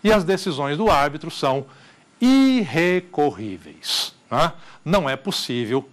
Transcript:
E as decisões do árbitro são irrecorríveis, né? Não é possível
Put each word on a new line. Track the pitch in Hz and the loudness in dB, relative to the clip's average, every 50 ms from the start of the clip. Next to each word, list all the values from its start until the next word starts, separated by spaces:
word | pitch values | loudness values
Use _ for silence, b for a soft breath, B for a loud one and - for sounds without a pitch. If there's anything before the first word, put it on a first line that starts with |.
| - | 4
E | 208 | 4
as | 214 208 175 | 4 4 4
decisões | 160 190 185 - 190 151 131 143 139 147 | 0 -2 -2 -2 -6 -4 -4 -4 -4 -2
do | 156 220 214 | 0 2 2
árbitro | 170 143 143 147 139 151 - - | 4 4 2 0 -2 -6 -12 -12
são | - - - 139 131 139 139 b b b b b b b b b _ _ | -8 -4 -2 -2 -2 -2 -4 b b b b b b b b b _ _
irrecorríveis, | 240 254 262 269 269 269 254 247 208 139 113 165 170 180 180 185 180 180 - - 147 143 - - 110 107 95 85 - 78 71 - - - - - - - - _ _ _ | 4 4 6 6 6 4 4 2 0 0 0 0 0 2 0 0 -2 -4 -2 0 0 0 0 -4 -10 -10 -12 -12 -16 -20 -20 -14 -8 -6 -4 -4 -6 -8 -12 _ _ _
né? | 117 127 160 165 - B B B B B B | -2 0 0 -2 -2 B B B B B B
Não | 147 185 202 160 135 | 0 0 0 0 0
é | 135 | -6
possível | 135 - 202 - - - - 123 120 120 104 123 135 135 - | -4 -6 -6 -6 -6 -6 -4 -4 -4 -2 -2 -2 -4 -4 -6